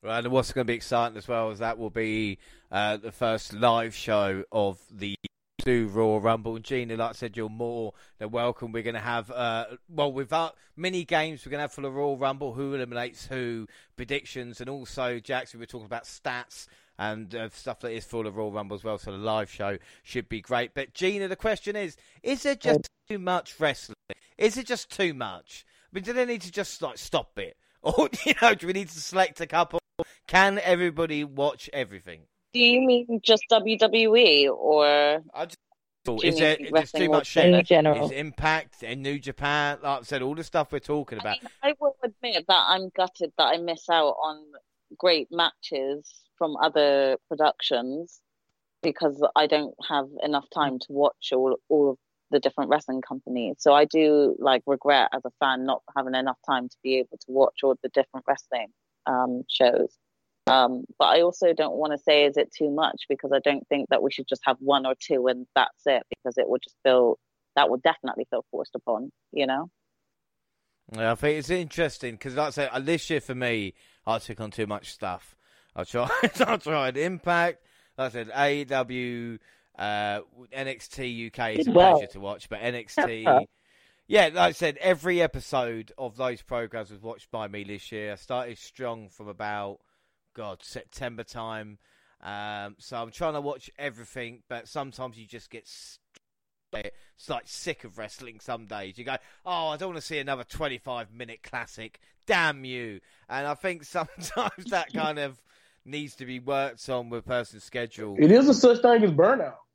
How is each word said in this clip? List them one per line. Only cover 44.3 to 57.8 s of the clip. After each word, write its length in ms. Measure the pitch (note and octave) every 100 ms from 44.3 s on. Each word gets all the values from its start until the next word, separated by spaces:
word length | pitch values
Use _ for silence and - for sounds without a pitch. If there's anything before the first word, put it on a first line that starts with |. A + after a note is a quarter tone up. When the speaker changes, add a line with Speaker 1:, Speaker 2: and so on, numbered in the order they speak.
| D3+ D3+ C#3+ _ _ _ -
Speaker 3:
great 300 | F3+ D#3+ C3
matches 840 | E3+ E3 - - D3 C3+ D3 D3 - _ _
from 180 | E3 D3
other 600 | D#3+ D3+ D3 C#3 C3+ C3 _
productions 920 | D3 D3+ - - B2+ B2+ C#3+ E3+ - _ _ _ _ _ _
because 420 | E3+ - D#3+ C#3 D3 -
I 100 | D3+
don't 280 | D3+ D3 - -
have 200 | D3 C3+ C#3+
enough 280 | D3 D3 -
time 280 | E3+ D3 B2+
to 60 | -
watch 420 | C#3 C#3+ - -
all, 240 | C3 C3 B2+ _
all 240 | D3+ C#3+
of 60 | C3 _ _ _
the 80 | C#3+
different 300 | C3+ - C3+
wrestling 300 | D3+ - C3
companies. 560 | - C3+ - B2+ A#2 D3
So 140 | D3+
I 100 | C#3+
do, 500 | D3+ D#3+ D#3 D3+ C#3+ -
like, 220 | C#3 C3 -
regret 440 | C#3 C#3+ C#3 A#2+
as 120 | C3
a 60 | B2 _
fan 280 | C#3 B2+ C3
not 160 | - - C#3
having 180 | C3 C3
enough 220 | C3 B2+ -
time 200 | C3+ B2
to 80 | -
be 160 | C3 C3
able 200 | B2+ -
to 80 | -
watch 320 | C3 C3 -
all 140 | C#3 B2+